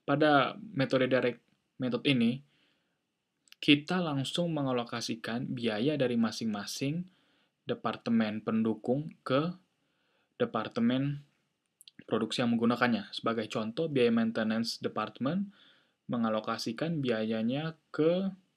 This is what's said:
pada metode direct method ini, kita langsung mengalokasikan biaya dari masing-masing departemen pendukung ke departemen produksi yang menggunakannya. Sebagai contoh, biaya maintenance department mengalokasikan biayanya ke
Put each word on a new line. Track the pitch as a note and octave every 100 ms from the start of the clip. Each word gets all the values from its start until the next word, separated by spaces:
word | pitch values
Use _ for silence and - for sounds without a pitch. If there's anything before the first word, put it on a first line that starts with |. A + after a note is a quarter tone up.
| -
pada | C#3+ D3+ C#3+ B2 -
metode | - C3+ C3 C3 B2+
direct | B2+ B2 A#2 _ _ _ -
method | B2+ A#2+ D3
ini, | B2+ A#2 C#3 - _ _ _ _ _ _ _ _ _ _ -
kita | - D3 D3 F3+
langsung | E3+ C#3 C3 - F3 D#3
mengalokasikan | C3+ B2 A#2 A#2 A2 A2+ - A#2
biaya | C#3 C3 A2+ G#2+ C3+ D3
dari | B2+ A#2
masing-masing | A2+ - A2+ G#2 G2 - C3+ E3 F3+ _ _ _ _ _ -
departemen | A#2 A2+ A2 - A2+ A2 G#2+
pendukung | A#2 A2 A2+ G#2+ - C3+ D#3+ -
ke | - C3 E3 F3+ _ _ _ _ _ _ _ -
departemen | A#2 A2+ G#2+ A#2 A#2 C3 C#3 C#3+ - _ _ _ _ _ - - -
produksi | A2+ A2+ -
yang | A#2+ A#2
menggunakannya. | A#2 A#2+ A#2+ A2 G2
Sebagai | - A#2 A2+ A2
contoh, | A#2+ A2 A#2 D#3+
biaya | C#3 A#2+
maintenance | A#2 A2+ A2+ A2 A2 A2+ -
department | - - G#2+ - B2+ F3+ G3+ - - _ _ _ -
mengalokasikan | B2 A2+ A2 G#2+ A2+ A#2+ A#2 D#3+ E3
biayanya | B2+ A2 A2 A2 A2+ C#3 D#3+ - _
ke | - D#3+ F3+ F#3+ F#3 _